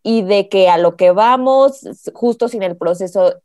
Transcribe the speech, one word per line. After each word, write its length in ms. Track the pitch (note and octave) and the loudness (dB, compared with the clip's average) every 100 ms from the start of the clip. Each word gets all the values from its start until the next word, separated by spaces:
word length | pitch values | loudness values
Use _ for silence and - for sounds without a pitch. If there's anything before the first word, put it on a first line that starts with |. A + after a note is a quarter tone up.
y 200 | - A3+ | -4 -2
de 260 | F#3 G3+ G3 | 0 -2 0
que 220 | G3 F#3 | 2 2
a 80 | E3+ | 4
lo 180 | F3 F3 | 0 2
que 140 | F3+ | 2
vamos, 760 | F3+ A3+ B3+ B3+ C4+ C#4 C4+ | 4 2 2 2 2 2 -2
s-, 260 | - - - | -16 -18 -18
justo 340 | - A#3+ A#3 A#3+ | -6 -4 -2 -4
sin 140 | A#3+ | -4
el 160 | F#3+ F3 | -8 -4
proceso 560 | E3+ F3+ F#3 F#3+ F3+ F3+ | -4 -4 -4 0 0 -2